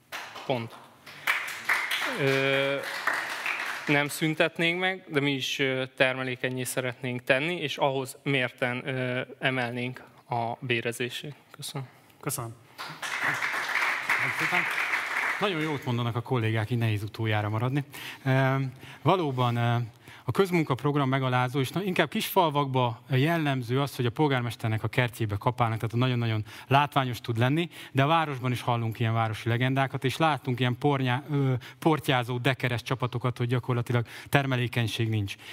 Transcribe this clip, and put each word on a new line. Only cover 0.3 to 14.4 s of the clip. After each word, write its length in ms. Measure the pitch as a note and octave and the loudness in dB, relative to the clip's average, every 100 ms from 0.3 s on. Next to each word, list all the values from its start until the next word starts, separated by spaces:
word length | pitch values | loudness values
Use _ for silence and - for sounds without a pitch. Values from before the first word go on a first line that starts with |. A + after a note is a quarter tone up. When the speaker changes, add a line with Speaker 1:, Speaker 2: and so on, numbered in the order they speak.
| - - | -8 -4
Speaker 1:
Pont. 300 | B2 A#2 - - - - - - - - - - - - - - A#3+ | -2 -4 -12 -20 -20 -20 -8 -4 -2 -4 -8 -4 -2 -2 -4 -2 0
Ö, 560 | C#3 C3+ C3+ C3+ C#3 C#3 - - - - - - - - - - - | 2 2 2 2 2 -2 -4 -4 -2 -2 -4 -6 -4 -4 -6 -6 2
nem 220 | C#3+ C#3+ | 2 2
szüntetnénk 720 | - D#3+ D#3 D#3+ - E3 F3 | 0 0 2 2 2 0 2
meg, 240 | F#3 F#3+ - | 0 -2 -2
de 120 | D3 | 0
mi 120 | C#3+ | 2
is, 260 | C3+ C3 - | 2 -2 0
ö, 260 | C3+ C3 C3 - | 0 0 -2 2
termelékennyé 680 | C3 C3 C3 B2 B2+ B2+ | 2 2 -4 -2 -2 -2
szeretnénk 600 | B2 C3+ B2+ - B2+ B2 | -2 -2 -4 -4 -4 -2
tenni, 300 | - C3+ D#3+ | 2 2 2
és 220 | F3 D3 - | -2 -4 0
ahhoz 400 | C#3+ C3+ B2+ - | 0 0 -4 -6
mérten, 680 | C#3+ C#3 B2 - B2 B2 C#3+ | 0 0 0 -2 -2 -2 -4
ö, 320 | C3 B2+ B2+ - - | -4 -2 -4 -6 -4
emelnénk 640 | C3+ C3 A#2+ B2 B2 B2 - - - | -2 0 -2 -4 -6 -8 -16 -20 -6
a 240 | A#2+ A#2 B2 | -2 -2 -4
bérezését. 720 | B2+ A#2 - - A#2+ - D3+ - _ | -2 -2 -2 -4 -4 -6 -10 -14 _
Köszönöm. 380 | - - C#3+ B2+ - - - | -14 -10 -8 -10 -14 -20 -10
Speaker 2:
Köszönöm. 340 | D3 C3 A#2 A2+ - - - - - - - - - - - - - - - | -6 -6 -6 -12 -18 -14 -14 -10 -8 -4 -2 -2 -2 -4 -2 0 0 -2 -2
Speaker 3:
Köszönöm 260 | - C3 | 0 0
szépen. 220 | - | 0